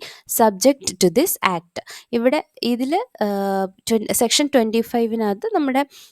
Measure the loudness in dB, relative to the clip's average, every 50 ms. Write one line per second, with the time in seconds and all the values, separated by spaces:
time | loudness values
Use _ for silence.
0 | -4 -14 -18 -20 _ -8 0 2 2 2 2 4 2 2 2 2 -4 -8 -2 0
1 | 0 2 4 2 2 0 -2 -2 -2 -2 -2 -2 _ _ -14 -12 -12 -12 -20 -18
2 | -10 -4 -2 2 2 2 2 0 -4 _ _ -6 -2 -2 -2 -2 -2 -2 -2 -2
3 | -2 _ _ -4 -2 -2 0 -2 -2 0 0 -2 -2 -4 -6 _ -4 -2 -2 -2
4 | 0 -2 0 0 0 2 2 0 0 2 2 2 2 2 0 -2 -2 0 -2 -2
5 | 0 0 -2 -2 -2 -2 -2 -4 -4 -2 -2 0 0 0 0 0 -2 _ _ -20
6 | -20 -20